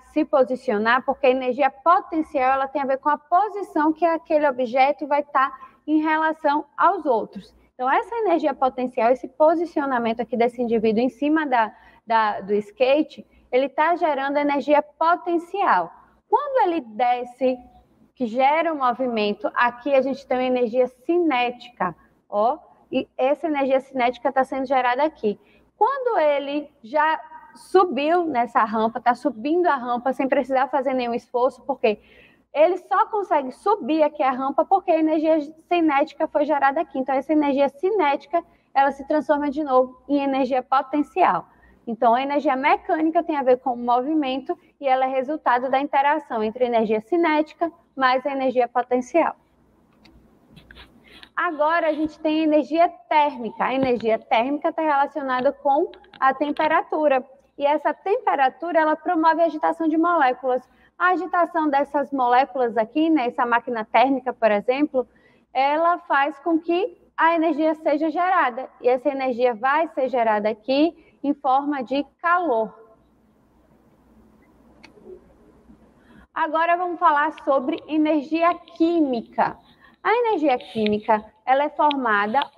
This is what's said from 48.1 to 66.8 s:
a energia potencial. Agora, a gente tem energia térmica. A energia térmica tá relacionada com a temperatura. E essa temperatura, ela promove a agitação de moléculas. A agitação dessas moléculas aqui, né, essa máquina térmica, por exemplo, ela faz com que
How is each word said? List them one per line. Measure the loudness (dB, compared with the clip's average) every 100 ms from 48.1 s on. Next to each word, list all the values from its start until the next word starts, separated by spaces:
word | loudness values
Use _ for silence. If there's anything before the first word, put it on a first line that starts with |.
| 0 -2
a |
energia | -2 -2 0 0
potencial. | -2 -2 -2 0 0 0 -4 _ _ _ _ _ _ -20 -20 _ _ _ -20 -20 -20 -20 _ -20 -20 -14
Agora, | -6 -6 -2 0 0 -2
a |
gente | -2 -4 -4
tem | -2 0
energia | 2 0 0 0 0 -2 -2
térmica. | 0 0 -2 -10 -6
A | -4
energia | -2 0 -2 0 -2
térmica | 0 -2 0 -2 -4
tá | -4
relacionada | -2 0 -2 -4 -4 -2 -2
com | -2 0 0 0 -6 -18 -2
a | -2
temperatura. | 0 -2 -2 0 0 0 0 2 0 -2 -20 _ -4
E |
essa | 0 0 -2
temperatura, | -4 -2 -2 0 0 0 -2 -2 0
ela | 2 0
promove | -2 0 2 2
a | 0
agitação | 0 -2 -2 -2
de | 0
moléculas. | 2 2 2 0 -2 -4 -6 _ _ -2
A | 0
agitação | 0 -2 -2 0 0 0
dessas | 0 0 -2 -4
moléculas | -2 2 2 2 0 -2 0
aqui, | -2 0 2
né, | 2 0
essa | -2 0
máquina | 0 -2 -8
térmica, | -2 2 2 0 -4
por | -2 0
exemplo, | 0 0 -2 0 -2 -6 _ _ _ _
ela | -2 0 2 0 0
faz | -2 0 0 -4
com | -2 -2
que | 0 -2